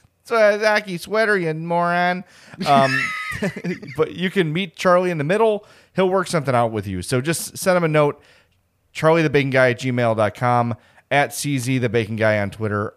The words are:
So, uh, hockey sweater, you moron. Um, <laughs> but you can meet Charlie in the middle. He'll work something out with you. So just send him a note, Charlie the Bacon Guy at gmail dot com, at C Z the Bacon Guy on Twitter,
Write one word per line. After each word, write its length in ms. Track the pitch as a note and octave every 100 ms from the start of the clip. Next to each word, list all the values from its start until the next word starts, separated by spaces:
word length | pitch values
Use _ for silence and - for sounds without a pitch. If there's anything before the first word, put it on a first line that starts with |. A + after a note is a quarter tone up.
| _ _
So, 120 | - A#3
uh, 220 | G#3 G#3
hockey 380 | G#3+ G#3+ G3 F3
sweater, 380 | - G#3+ G#3+ G3+
you 160 | E3
moron. 720 | D#3 E3+ F3 F3 F3 F3 F3+ - - - -
Um, 320 | E3 C#3 C3+ C3 - - - -
<laughs> 560 | F#3+ - F3 - - C3+
but 160 | D#3
you 160 | - F#3
can 220 | G3+ D#3+
meet 240 | E3 F#3+ -
Charlie 340 | F#3+ F3+ F3+
in 80 | E3
the 60 |
middle. 420 | C#3+ G#3 A3+ G#3 - - _ -
He'll 120 | F#3+
work 200 | F#3+ F3
something 260 | E3 C3+
out 160 | A#2+ A#2
with 160 | A2 G2
you. 160 | F#2
So 180 | - B2+
just 380 | C#3+ D#3+ - -
send 180 | F#3 F3+
him 60 |
a 60 | E3
note, 340 | D3+ D3 - _ _ _ _ _ _ _
Charlie 300 | - D#3 E3
the 80 | D#3
Bacon 200 | C#3+ C3+
Guy 200 | C3 B2+
at 100 | A#2+
gmail 360 | C3 B2 A#2 A2
dot 180 | G#2 -
com, 400 | B2 B2 A#2 A2 _ _ _
at 240 | C#3+ B2+
C 240 | - C#3+ C#3
Z 200 | A#2+ C3
the 100 | A#2
Bacon 260 | A#2 G#2+
Guy 240 | A2 A2 G#2+
on 120 | G2
Twitter, 440 | - G#2+ G#2 G#2+